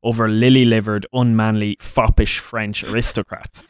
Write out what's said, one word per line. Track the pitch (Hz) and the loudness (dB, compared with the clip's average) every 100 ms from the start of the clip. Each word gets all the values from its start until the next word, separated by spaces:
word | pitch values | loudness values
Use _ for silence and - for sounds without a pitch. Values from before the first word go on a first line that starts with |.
over | 110 113 110 | -4 0 0
lily-livered, | 107 123 131 120 113 107 104 - | 2 4 6 6 2 0 -4 -4
unmanly, | 127 120 113 110 107 104 104 | -2 2 2 0 0 -2 -6
foppish | - - 110 - 107 - | -6 -2 0 2 0 -2
French | - 117 104 104 | -8 -8 -6 -8
aristocrats. | - 110 - - 98 - - - - | -6 -4 -2 -4 -6 -10 -16 -18 -16